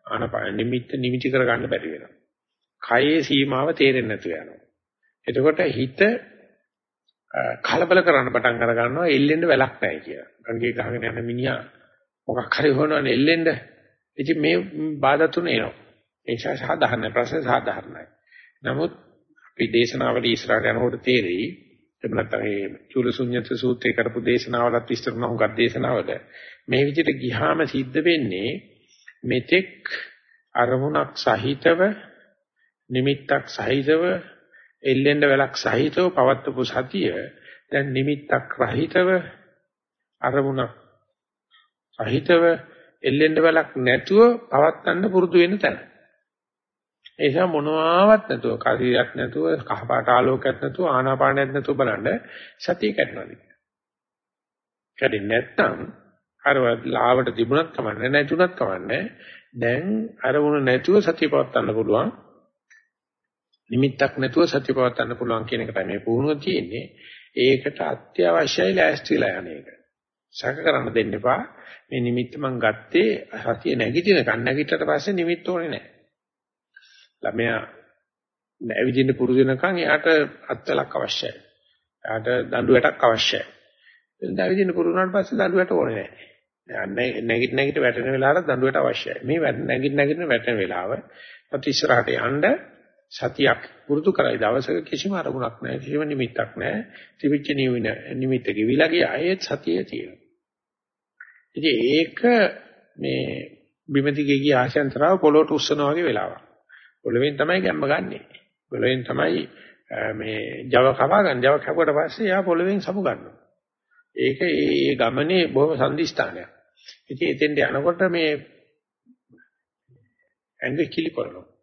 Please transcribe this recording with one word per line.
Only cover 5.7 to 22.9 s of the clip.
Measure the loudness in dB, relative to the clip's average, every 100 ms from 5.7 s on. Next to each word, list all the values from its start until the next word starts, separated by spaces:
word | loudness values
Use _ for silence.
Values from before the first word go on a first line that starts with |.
| -2 -4 2 2 0 -8 -20 _ _ _ _ _ _ _ _ _ -6 -4 -6
කලබල | -2 0 4 4
කරන්න | 6 4 2
පටන් | 0 0 2
අර | 2 2
ගන්නවා, | 0 0 2
එල්ලෙන්න | 4 4 2 4
වැලක් | 4 2 -2
නැහැ | -4 -4
කියලා. | -10 -14 -16 _
ගඟේ | -10 -4 -4
ගහගෙන | -4 -6 -6 -6
යන | -6
මිනිහා | -6 -4 -4 -6 -10 -20 _ _ _ _ -6
මොකක් | -6 -4
හරි | 0 2
හොනවනේ | 2 2 0 0
එල්ලෙන්න. | 2 2 2 0 -2 -6 _ _ _ _ -6
ඉතින් | -4 0
මේ | 0 0 -2 -6 -6 0
බාධා | 2 4 2
තුන | 0 -2
එනවා. | -2 -4 -10 -20 _ _ _ -8
ඒ |
නිසා | -6 -4 -6
සාධාරණ | -4 0 0 0 -2
ප්‍රශ්න | -2 -2 -2
සාධාරණයි. | 0 0 -2 -6 -10 -18 -20 _ _ -20 -20 _
නමුත් | -6 -4 -4 -8 _ _ _ _
අපි | _ -4 0
දේශනාවල | 2 0 0 -2 0 0
ඉස්සරහට | -2 0 0 0
යනකොට | 0 -2 -2
තේරෙයි. | 0 0 0 -2 -4 -8 _ _ _ _
එහෙම | -6
නැත්නම් | -4 -2 -4
මේ | -2 -4 -6 -10
චූලශුන්්‍යත | -6